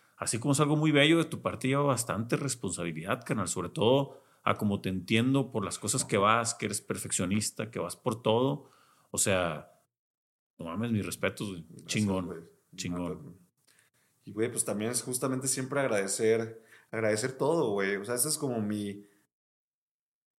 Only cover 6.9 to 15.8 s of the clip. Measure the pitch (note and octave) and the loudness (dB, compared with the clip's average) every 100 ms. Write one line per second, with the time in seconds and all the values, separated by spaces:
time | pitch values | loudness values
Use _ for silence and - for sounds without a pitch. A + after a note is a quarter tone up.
6.9 | G2+ G#2+ - F#2 G#2+ G#2 - A#2 F#2+ F2 | -6 -4 -2 0 0 -2 -6 -8 -6 -6
7.9 | - - A#2 A2 A2+ C3 D3 - _ _ | -6 -4 -2 2 4 4 0 -8 _ _
8.9 | _ _ - - F#2 E2+ D2+ - _ _ | _ _ -2 2 2 0 -4 -10 _ _
9.9 | _ _ _ _ _ _ - E2 F2 A#2 | _ _ _ _ _ _ -14 -8 -4 -2
10.9 | G#2+ F2+ - G2 - G#2+ F2+ D#2+ - - | -2 -2 -4 -4 -4 -8 -10 -14 -16 -4
11.9 | A2 G#2 F#2+ F#2 E2 - _ _ - F2+ | 0 0 0 -4 -8 -14 _ _ -10 -6
12.9 | F2 F2 F#2 - F2 _ _ _ _ _ | -4 -6 -8 -12 -20 _ _ _ _ _
13.9 | _ _ _ - G2+ A#2 - - G#2 A2 | _ _ _ -10 -2 -2 -2 -4 -2 -2
14.9 | B2 - B2 C3+ C3 C3+ - C3 C#3 | -4 -4 -2 -2 -2 -2 -2 -2 -2